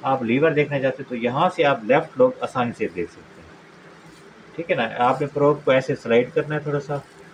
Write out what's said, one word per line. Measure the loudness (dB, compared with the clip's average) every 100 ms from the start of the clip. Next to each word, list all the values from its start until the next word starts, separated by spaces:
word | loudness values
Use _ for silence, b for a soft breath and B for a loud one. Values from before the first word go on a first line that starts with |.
आप | -2 -2
लीवर | 0 2 2
देखना | 2 0 0
चाहते | -2 -4
हैं | -8
तो | -4
यहाँ | -2 0 0
से | 2
आप | 0 0 2
लेफ्ट | 0 0 2
लोब | 2 2
आसानी | -8 -4 -4
से | -4 -6
देख | -6 -10
सकते | -12 -20 -20
हैं, | -20 -20 -20 -20 -20 -20 -20 -20 -20 -20 -20 -14
ठीक | -4
है | -2
ना। | -2 0
आपने | 0 0 -2
प्रोब | 2 2 2
को | 4
ऐसे | 2 2 -6
स्लाइड | 2 2 4
करना | -2 -2
है | -6 -4
थोड़ा | -6
सा | -4 -10 -10 -20 -20